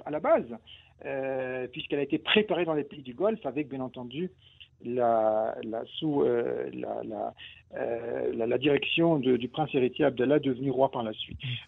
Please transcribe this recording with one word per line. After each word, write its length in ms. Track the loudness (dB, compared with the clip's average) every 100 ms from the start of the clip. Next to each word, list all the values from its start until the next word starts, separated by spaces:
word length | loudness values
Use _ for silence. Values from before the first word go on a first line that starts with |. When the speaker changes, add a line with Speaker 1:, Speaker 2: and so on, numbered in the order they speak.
| -8
Speaker 1:
à 60 |
la 80 | -2
base, 260 | 2 2 2 -12 -16 -20 _ _ -6
euh, 640 | -4 -2 -2 -2 -4 -6
puisqu'elle 280 | -8 -4 -2
a 40 |
été 160 | 0 -2
préparée 460 | 2 2 4 0 2
dans 80 | 0
les 80 |
pays 180 | -2 -10
du 120 | -12
Golfe 300 | -2 0 0 -4
avec, 240 | -4 -6
bien 100 | -6
entendu, 500 | -8 -8 -10 -6 -8 -8 -20 _ -20 _ -4
la, 680 | 2 4 4 4 2 0 -4
la, 200 | -6 -8 -8 -4
sous, 240 | 0 4
euh, 480 | 4 4 0 -2 -4
la, 280 | -6 -6 -6
la, 300 | -6 -6 -6 -8 -20 -20 _ -6
euh, 560 | -4 -4 -4 -2 -2 -2
la, 100 | 0
la 120 | 2
direction 580 | 4 2 2 2 4 4
de, 180 | 4 2
du 120 | 0
prince 260 | -2 0
héritier 320 | 2 2 2 0
Abdallah, 320 | 2 4 4
devenu 320 | 4 -2 -2
roi 220 | 2 2
par 100 | 2
la 120 | -4
suite. 260 | -6 -10 -8
Speaker 2:
Mm. 60 | -6 -8